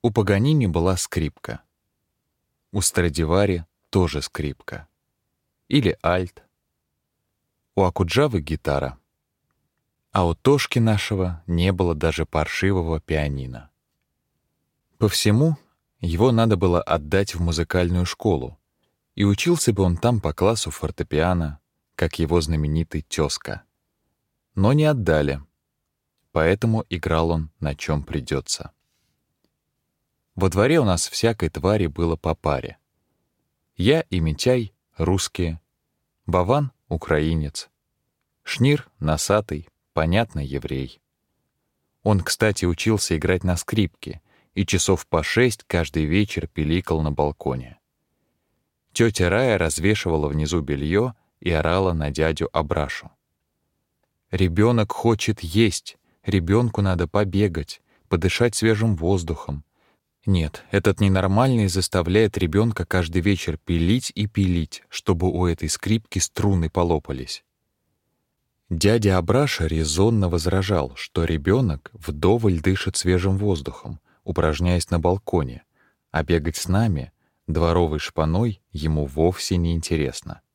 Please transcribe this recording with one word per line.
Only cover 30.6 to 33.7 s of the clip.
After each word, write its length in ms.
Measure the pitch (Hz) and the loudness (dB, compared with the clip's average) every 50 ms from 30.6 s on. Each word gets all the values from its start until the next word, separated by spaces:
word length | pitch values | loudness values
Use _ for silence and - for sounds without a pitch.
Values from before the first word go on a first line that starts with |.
| 107 131 160 165 | 4 4 4 4
у 60 | 131 | 4
нас 240 | 101 90 85 - - | 4 2 0 -2 -6
всякой 400 | - - - 117 117 - - 78 | -4 0 0 0 0 0 -4 -4
твари 380 | _ - 71 92 104 110 95 | _ -2 0 2 2 2 0
было 280 | 80 73 82 85 82 82 | -2 -2 -2 -2 -2 -2
по 200 | 78 - 82 78 | -2 -2 -4 -4
паре. 420 | _ - 78 71 65 - - - _ _ _ _ _ _ _ _ _ _ _ _ _ _ _ _ _ _ _ | _ -2 -2 -2 -2 -4 -10 -14 _ _ _ _ _ _ _ _ _ _ _ _ _ _ _ _ _ _ _